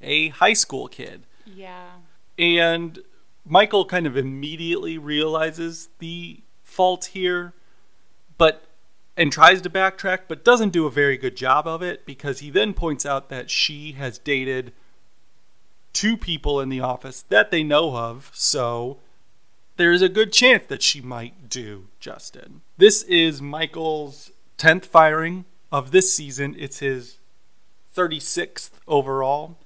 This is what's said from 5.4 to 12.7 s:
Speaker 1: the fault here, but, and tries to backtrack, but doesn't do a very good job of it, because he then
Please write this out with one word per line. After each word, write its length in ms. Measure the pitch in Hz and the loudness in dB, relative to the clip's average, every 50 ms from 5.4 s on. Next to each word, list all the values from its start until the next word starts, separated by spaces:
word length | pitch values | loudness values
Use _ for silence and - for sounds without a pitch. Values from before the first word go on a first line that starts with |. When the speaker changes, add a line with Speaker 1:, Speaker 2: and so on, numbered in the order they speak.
| 160 160 156 165 170 165 165 165 - - - - | -2 -2 -4 -6 -8 -10 -10 -12 -16 -18 -16 -14
Speaker 1:
the 420 | 170 165 170 170 170 170 165 - - - - - - | -12 -12 -10 -12 -12 -14 -16 -20 -20 -20 -20 -20 -20
fault 420 | - - - 185 185 185 180 - - - | -8 0 2 2 2 2 -2 -6 -10 -6
here, 400 | 190 185 180 180 175 175 175 - - - - - - - - - - - - - - - - - | -2 -2 0 0 -2 -4 -8 -14 -20 -20 -20 -20 -20 -20 -20 -20 -20 -20 -20 -20 -20 -20 -14 2
but, 260 | - 170 156 156 - - - - - - - - - - - - | 4 4 4 4 2 -6 -20 -20 -20 -20 -20 -20 -20 -20 -8 -2
and 160 | - 170 143 | 0 0 0
tries 300 | 135 151 156 170 190 185 | 4 8 8 8 8 6
to 80 | 165 180 | 2 -4
backtrack, 520 | 165 190 190 190 - - - 190 185 180 - | 0 0 0 0 -2 -4 -4 -4 -4 -4 -6
but 160 | - 160 - - | -10 -12 2 6
doesn't 280 | 233 247 226 220 202 | 6 6 6 4 2
do 160 | 165 170 160 | 0 0 0
a 40 | 147 | 0
very 260 | 120 143 143 143 135 | 0 2 2 2 0
good 200 | 120 131 127 127 | -2 -4 -6 -6
job 300 | - 127 127 131 151 156 | -2 2 2 2 2 2
of 160 | 165 160 165 180 | -2 -6 -6 -6
it, 220 | 180 165 - - | -8 -8 -10 -14
because 340 | - 135 - - 143 135 - | -16 -16 -10 -8 -8 -8 -8
he 100 | 143 147 | -10 -4
then 240 | 135 190 220 214 | -2 0 0 0